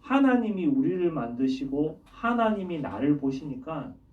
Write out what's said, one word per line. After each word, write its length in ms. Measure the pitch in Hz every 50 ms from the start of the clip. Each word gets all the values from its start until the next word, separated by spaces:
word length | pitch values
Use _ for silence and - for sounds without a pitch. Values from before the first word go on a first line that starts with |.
하나님이 640 | _ - 254 277 277 262 247 233 226 214 202 190 175
우리를 440 | 151 131 131 135 165 185 185 175 175
만드시고 880 | 160 147 117 117 120 120 135 131 131 - 143 131 135 143 151 156 156 - _
하나님이 760 | - - - - 233 240 233 226 220 214 202 185 180 175 156
나를 360 | 135 110 - 107 131 147 147 143
보시니까 760 | 135 135 135 - 156 147 131 123 - - 160 143 123 113 - - _ _